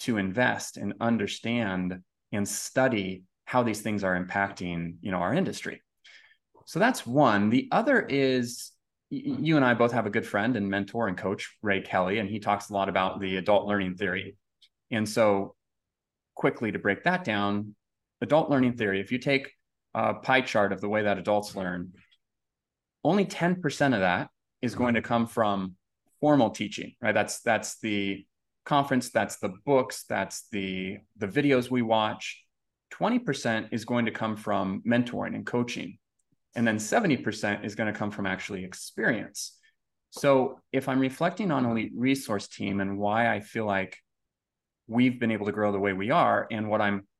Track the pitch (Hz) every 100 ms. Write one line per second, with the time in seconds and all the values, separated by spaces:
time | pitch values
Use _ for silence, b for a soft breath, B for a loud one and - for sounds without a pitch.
0 | - 110 95 98 123 - - - 98 -
1 | 117 117 101 - 113 120 104 92 90 90
2 | - _ _ 123 101 - - 131 131 110
3 | 92 92 - _ - 127 117 101 113 104
4 | 95 90 90 101 98 - 90 85 85 85
5 | 101 92 90 143 95 104 - - _ _
6 | B B B B _ _ - 160 226 -
7 | - 135 131 101 104 127 - 170 240 247
8 | - 139 135 127 120 - - - _ _
9 | _ 139 147 123 151 156 127 117 120 120
10 | 107 110 - 101 113 117 98 98 98 117
11 | 110 92 98 101 - - 107 95 95 95
12 | 92 104 98 107 104 101 - 101 98 95
13 | 95 - 95 95 90 101 101 101 92 90
14 | 98 92 95 - _ _ _ _ _ 113
15 | 107 120 107 98 101 - _ _ _ _
16 | _ _ _ - 143 - 110 - 104 196
17 | 175 180 180 104 101 101 104 - _ _
18 | _ _ 123 147 156 139 127 117 104 95
19 | 95 127 143 135 - - _ _ _ 113
20 | 110 104 - 131 127 110 101 92 101 107
21 | 104 95 92 104 104 98 92 90 92 -
22 | _ _ _ _ _ _ _ _ _ _
23 | 143 202 175 - 170 180 156 - 143 113
24 | 92 90 - _ _ _ 123 104 123 117
25 | - 117 113 - 104 98 95 92 _ _
26 | _ _ 147 143 110 - 104 - - -
27 | 113 107 104 - 120 107 107 - 110 104
28 | 98 98 - _ _ _ - 147 135 127
29 | 123 110 101 - 101 92 - 135 131 -
30 | - 110 - - - 104 95 92 92 101
31 | - 101 101 120 143 127 123 127 110 110
32 | 107 - - - _ _ _ _ _ -
33 | 190 247 240 135 120 110 107 117 107 120
34 | 113 - 110 107 107 101 98 98 110 120
35 | 120 104 95 104 104 123 120 - - 110
36 | _ _ _ _ _ - 117 107 - 240
37 | 202 127 - 98 104 101 113 104 107 104
38 | 104 - 98 95 - 98 92 - - -
39 | 220 107 101 - - - b b _ _
40 | _ - 143 135 123 - _ 131 135 131
41 | 131 131 170 185 202 139 123 113 107 -
42 | 127 135 127 101 - - 98 98 98 98
43 | 104 110 117 104 101 113 107 95 95 -
44 | _ _ _ _ _ _ _ _ - 117
45 | 127 123 113 107 104 101 104 98 98 95
46 | 104 165 120 104 - 110 107 107 104 98
47 | -